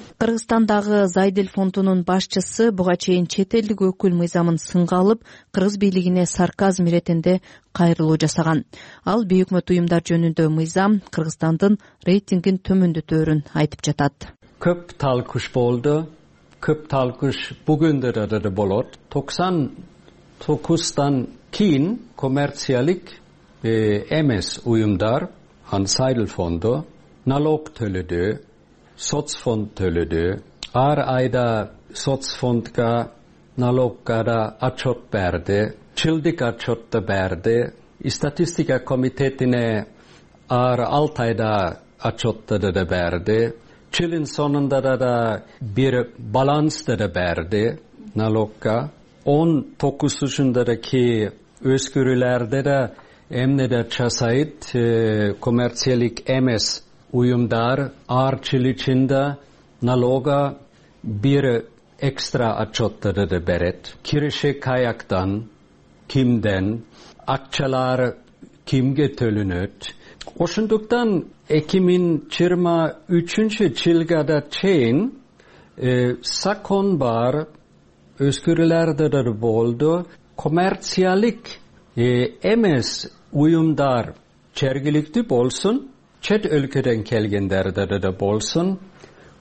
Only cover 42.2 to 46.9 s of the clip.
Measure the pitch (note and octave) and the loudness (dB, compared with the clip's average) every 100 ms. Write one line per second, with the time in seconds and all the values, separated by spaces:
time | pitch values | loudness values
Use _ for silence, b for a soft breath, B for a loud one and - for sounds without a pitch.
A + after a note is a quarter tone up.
42.2 | A#2 - - G#2 G2 F#2 F2 F2+ E2+ E2+ | -2 -4 -2 -2 0 0 0 0 -2 -2
43.2 | G2 A2 A#2 A2+ b b b - E3+ E3 | 0 0 0 -4 b b b -4 -2 -2
44.2 | C#3+ - D3 C#3+ C#3 C3+ C3 B2+ B2+ A#2+ | -6 -4 -2 0 0 0 0 0 0 0
45.2 | A2+ G2+ - B A2+ G2+ C3 B2 A#2 - | 0 -4 -8 B -6 0 0 0 -2 -8
46.2 | A2+ A#2+ C3+ D3 D3+ - - | -4 0 2 2 0 -2 -4